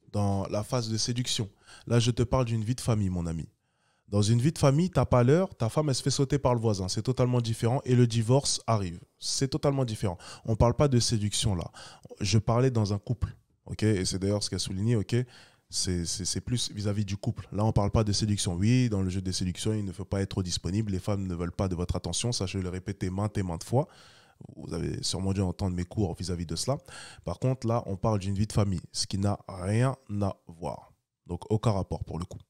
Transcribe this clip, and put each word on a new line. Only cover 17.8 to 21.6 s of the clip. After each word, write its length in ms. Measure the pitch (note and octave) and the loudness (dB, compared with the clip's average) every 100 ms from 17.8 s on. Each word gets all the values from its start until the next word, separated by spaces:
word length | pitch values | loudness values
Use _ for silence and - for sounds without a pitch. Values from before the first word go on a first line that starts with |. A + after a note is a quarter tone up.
| G2+ | 2
pas 140 | A#2 | 2
de 80 | G#2+ | 2
séduction. 420 | F#2+ G#2+ G2+ G2+ | 0 0 0 0
Oui, 340 | E2+ G#2+ B2+ B2 | 0 4 4 4
dans 140 | G2 | 0
le 80 | F#2+ | 0
jeu 100 | F#2+ | -2
des 120 | F#2 | -4
séductions, 400 | F2 F2+ E2+ G#2+ | -2 -2 -2 -2
il 100 | G#2+ | -2
ne 60 | G2 | -4
faut 140 | F2+ | -8
pas 160 | F#2 G2 | -4 -2
être 80 | G2 | -2
trop 120 | - | -2
disponible. 480 | F2+ - E2 G2+ G#2 | -4 -4 -2 -2 0
Les 80 | F#2 | -2
femmes 260 | G#2+ G2+ F#2 | -2 -4 -2
ne 80 | |
veulent 160 | E2+ F2 | -4 -4
pas 160 | - | -2